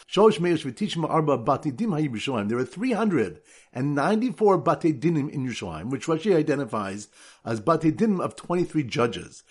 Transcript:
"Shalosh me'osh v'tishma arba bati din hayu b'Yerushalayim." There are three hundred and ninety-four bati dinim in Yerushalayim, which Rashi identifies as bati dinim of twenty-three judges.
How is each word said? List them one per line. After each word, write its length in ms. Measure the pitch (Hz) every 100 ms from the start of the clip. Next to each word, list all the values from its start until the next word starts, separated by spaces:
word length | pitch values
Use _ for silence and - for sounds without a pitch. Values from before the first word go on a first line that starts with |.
| -
"Shalosh 280 | - 220 156
me'osh 260 | 175 165 139
v'tishma 440 | 113 208 165 156
arba 280 | 160 151 127
bati 340 | 113 131 151
din 180 | 120 226
hayu 220 | 151 151
b'Yerushalayim." 380 | 110 - 123 101
There 100 | 120
are 60 | 127
three 260 | 170 254
hundred 480 | 202 220 156 95 - _ - _
and 220 | 123 143 143
ninety-four 640 | 151 214 254 165 208 185
bati 340 | 143 151 170
dinim 360 | 131 160 160 139
in 180 | 147 127
Yerushalayim, 420 | 110 95 78 107
which 160 | 131 -
Rashi 300 | 156 214 170
identifies 720 | 151 139 127 113 98 101 - _ - -
as 160 | 117 113
bati 320 | 104 160 160
dinim 280 | 156 220 185
of 160 | 131 -
twenty-three 480 | - 180 170 156
judges. 600 | 123 - 120 85 - - -